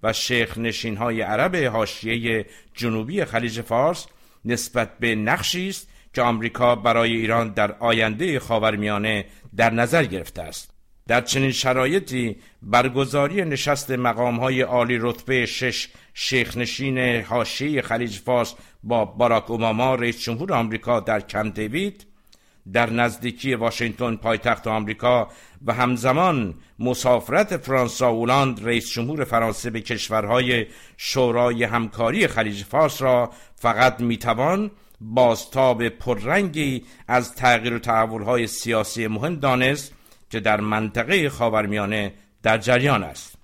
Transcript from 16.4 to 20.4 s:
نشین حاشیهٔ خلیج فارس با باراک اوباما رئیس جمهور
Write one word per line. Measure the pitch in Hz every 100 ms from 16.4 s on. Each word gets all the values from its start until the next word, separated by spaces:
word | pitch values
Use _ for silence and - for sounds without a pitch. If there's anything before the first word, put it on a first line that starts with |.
| 120 -
نشین | 120 - 135 127 127 120
حاشیهٔ | 104 123 110 - 143 147
خلیج | 117 113 120 98
فارس | - 123 117 - - _
با | 104 117
باراک | 104 - 120 113 -
اوباما | 113 113 110 127
رئیس | 131 120 117
جمهور | - 117